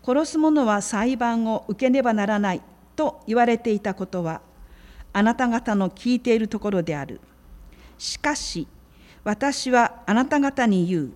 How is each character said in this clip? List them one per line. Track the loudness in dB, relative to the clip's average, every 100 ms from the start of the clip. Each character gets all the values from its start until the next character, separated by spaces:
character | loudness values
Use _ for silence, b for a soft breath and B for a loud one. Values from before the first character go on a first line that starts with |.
| 0
殺 | 0 0
す | 2
者 | 2 4 2
は | 0
裁 | 0 -2 0 0
判 | 0 0 -2
を | -4 -4
受 | -2 2
け |
ね | 2
ば | 2
な | 0 0
ら | 0
な | 0
い | -2 -8 -20 -14 -4
と | -4 -4 -2
言 | 2
わ | 4
れ | 2
て | 0
い | -2
た | -4 -8
こ | -8
と | -6
は、 | -6 -8 -14 -20 b b b b b
あ | 0
な | 2
た | 2 0
方 | 0 -2
の | -2 -2
聞 | -2 -2
い | 0
て | 2 0
い |
る | 0
と | -4
こ | -2
ろ | -2
で | -2 -6
あ |
る。 | -8 -14 -18 _ -20 -20 -20 b b b
し | -12 -4
か | -4 -4
し、 | -6 -8 -10 -14 -20 b b b
私 | -6 -2 -2 -2 2
は | 4 4 0 0
あ |
な | 0 2
た | 2
方 | 0 2 2
に | 2 2
言 | -2
う。 | -4